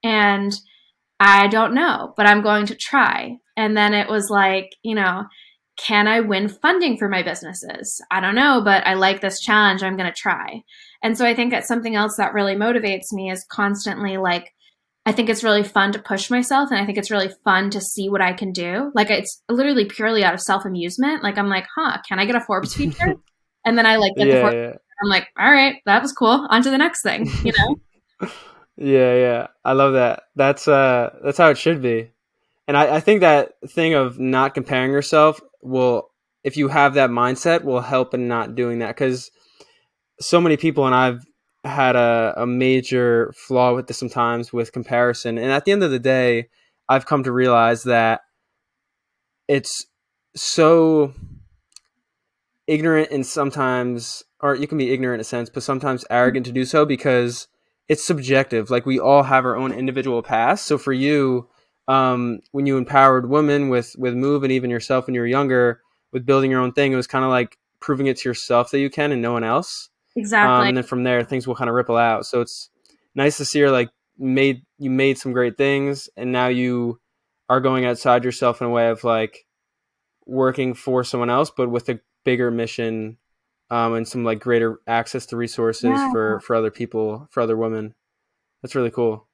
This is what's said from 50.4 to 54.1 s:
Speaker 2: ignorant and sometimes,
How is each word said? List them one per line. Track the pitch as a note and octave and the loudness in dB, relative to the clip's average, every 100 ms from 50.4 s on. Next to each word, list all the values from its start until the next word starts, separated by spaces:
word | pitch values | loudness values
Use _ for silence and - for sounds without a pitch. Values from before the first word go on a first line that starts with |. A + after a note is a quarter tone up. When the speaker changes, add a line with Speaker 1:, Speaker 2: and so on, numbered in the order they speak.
| - - D#3+ E3 D#3+ D#3 C#3+ C3+ - - _ _ _ - _ _ _ _ _ _ _ _ - | -6 2 4 6 6 4 0 -4 -20 -20 _ _ _ -20 _ _ _ _ _ _ _ _ -4
Speaker 2:
ignorant | D#3 D#3+ D#3 D#3 | 0 2 2 0
and | C#3 C3 | -4 -6
sometimes, | - C#3 C#3+ C3 B2+ B2 A#2+ A#2 | -4 -4 -2 -2 -2 -4 -6 -10